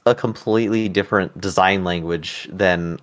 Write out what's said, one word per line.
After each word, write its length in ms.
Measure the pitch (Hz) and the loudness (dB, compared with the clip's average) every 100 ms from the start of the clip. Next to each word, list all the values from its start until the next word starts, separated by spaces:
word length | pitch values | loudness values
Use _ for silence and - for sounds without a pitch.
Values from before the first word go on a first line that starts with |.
| - | 0
a 80 | |
completely 760 | 123 120 110 - 110 113 113 110 | 2 -2 -4 0 2 2 0 0
different 540 | 92 95 104 92 - | -2 0 0 0 -4
design 420 | 95 90 95 98 | -2 2 2 2
language 640 | 90 87 85 85 76 - - | 0 -2 -4 -6 -6 -12 -12
than 480 | 92 95 87 85 82 | 0 2 2 0 -6